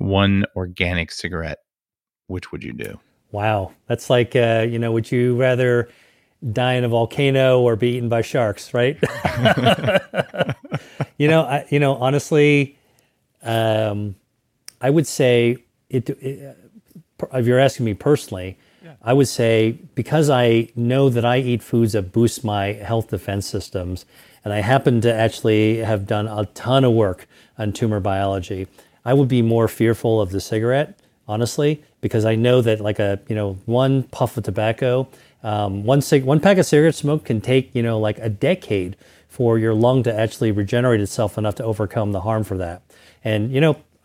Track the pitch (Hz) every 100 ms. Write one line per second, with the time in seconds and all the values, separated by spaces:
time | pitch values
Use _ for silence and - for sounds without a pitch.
0 | 98 98 98 98 101 - 90 90 90 90
1 | 80 - 85 85 80 - _ _ _ _
2 | _ _ - 92 - - 69 60 50 -
3 | _ _ _ 101 107 104 92 - - 117
4 | - 123 117 127 117 113 117 117 117 113
5 | 113 127 123 120 131 127 127 120 120 _
6 | _ _ _ _ 127 107 127 127 120 117
7 | 113 - 139 135 131 127 123 110 120 123
8 | 117 117 113 143 110 98 - 123 127 147
9 | - - - - 208 180 220 - 214 190
10 | - 202 - - - - 294 - - -
11 | 151 - 147 160 131 139 - 143 143 135
12 | 127 143 - 156 147 143 135 _ _ _
13 | _ _ _ _ 113 113 113 110 110 101
14 | 104 95 _ _ _ _ - - 127 160
15 | 143 - 127 120 117 123 _ _ _ 131
16 | 120 135 135 139 139 - 120 220 _ -
17 | _ - - - 120 127 135 - 113 101
18 | 143 147 - 92 92 - _ _ 165 131
19 | 110 139 131 - 117 113 110 117 - -
20 | 113 156 147 127 120 117 113 120 120 131
21 | 139 120 120 123 127 117 - 120 113 107
22 | 92 117 117 - 107 104 98 104 98 113
23 | 107 113 - 101 - 101 - 95 90 90
24 | - _ - _ 107 104 104 131 - 120
25 | 117 113 113 - 117 107 107 113 113 107
26 | 98 107 107 107 104 - 120 135 131 113
27 | 101 90 - _ _ - 107 101 113 104
28 | 98 98 98 98 90 95 95 _ _ _
29 | 120 139 131 123 113 117 113 - 113 113
30 | 120 110 95 95 - 110 117 135 156 -
31 | _ _ - 107 117 - 147 151 _ _
32 | 107 113 107 113 120 127 113 107 104 104
33 | 101 98 - 107 101 95 113 120 135 135
34 | 127 - 131 - 104 98 110 110 131 127
35 | 131 - _ _ 110 104 101 98 104 143
36 | 139 143 131 151 196 190 160 151 160 -
37 | 143 147 - 113 123 131 131 123 117 110
38 | 107 107 113 101 135 185 - 101 90 98
39 | _ _ _ - 120 113 110 107 120 131
40 | 117 107 110 - 113 104 101 120 127 113
41 | 101 - 104 - 107 98 113 107 104 120
42 | 104 98 101 110 104 92 87 87 _ _
43 | - _ 110 107 113 131 160 143 _ _